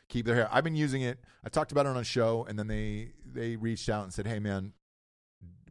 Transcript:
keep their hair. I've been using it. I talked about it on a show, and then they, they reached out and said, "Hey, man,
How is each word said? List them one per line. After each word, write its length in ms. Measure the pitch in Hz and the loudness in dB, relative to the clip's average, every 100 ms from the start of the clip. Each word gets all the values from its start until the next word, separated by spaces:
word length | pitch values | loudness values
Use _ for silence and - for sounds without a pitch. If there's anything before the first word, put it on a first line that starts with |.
| - | -6
keep 160 | 117 | -2
their 100 | 113 | 2
hair. 140 | 120 107 | 4 4
I've 140 | - | 4
been 120 | 160 156 | 4 2
using 260 | 151 131 | 0 0
it. 160 | 127 123 - - | -2 -4 -10 -16
I 60 | - | -4
talked 220 | - 147 | -2 2
about 120 | 143 | 4
it 60 | 139 | 4
on 80 | 127 | 2
a 60 | |
show, 420 | 113 127 113 113 117 | 0 2 4 2 -2
and 100 | 107 | -4
then 100 | 107 | -2
they, 440 | 107 107 104 117 - 127 | -2 -2 -4 -8 -14 -12
they 260 | 127 117 113 | -6 -4 -2
reached 340 | 113 110 - | -2 -2 0
out 140 | 107 | -2
and 100 | 98 | -2
said, 120 | 90 101 | -6 -4
"Hey, 120 | 110 | -2
man, 340 | 104 98 95 - _ _ _ _ _ _ 87 - - | -2 -2 -4 -12 _ _ _ _ _ _ -20 -20 -10